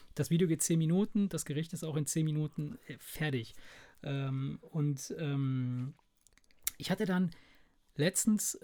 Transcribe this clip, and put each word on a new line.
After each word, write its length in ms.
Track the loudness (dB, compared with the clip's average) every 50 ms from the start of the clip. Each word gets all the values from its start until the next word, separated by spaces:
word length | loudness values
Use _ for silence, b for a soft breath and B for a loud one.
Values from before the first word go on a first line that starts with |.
| b b -4
das 140 | -4 0 4
Video 160 | 4 4 6
geht 160 | 4 4 2 2
zehn 160 | 2 4 4
Minuten, 520 | 4 4 4 4 2 2 2 2 2 2
das 160 | 0 -4 -4
Gericht 260 | -2 -2 -2 -2 -4 -6
ist 120 | -6 -6
auch 120 | -2 -2
in 80 | 0 0
zehn 200 | 0 2 2 2
Minuten, 520 | 2 2 2 0 -2 -2 -4 -6 -6 -6 -10 -12
äh, 100 | -14 -14 -14
fertig. 540 | -14 -12 -6 -2 -2 0 0 -2 -2 -4 -10 B B B B B B B B B -6
Ähm, 580 | -4 -4 -2 -2 -2 -2 -2 -2 -4 -4 -8 -10 -6
und, 440 | -2 0 2 2 0 -2 -4 -8 -6 -4
ähm, 760 | -2 -2 0 0 2 2 2 0 0 0 -2 -2 -4 -6 -8 -12 _ _ _ _ _ -20 _ _ _ _ -20 _ -8 -8 -8 -6
ich 120 | -4 -2
hatte 140 | -2 0 0
dann, 280 | 2 2 2 2 0 b b b b b b b b b b _ _ _
letztens 600 | 0 0 2 2 2 2 4 2 2 2 -2 -4 -4